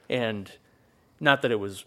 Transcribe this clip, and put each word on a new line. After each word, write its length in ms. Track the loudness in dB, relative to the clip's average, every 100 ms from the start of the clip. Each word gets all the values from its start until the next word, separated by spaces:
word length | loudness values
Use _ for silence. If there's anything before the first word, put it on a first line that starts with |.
| -4
And 440 | -2 -2 -4 -10 -18 _ _ _ _ _ -2
not 220 | 4 4
that 100 | 4
it 80 | 0
was 240 | -4 -10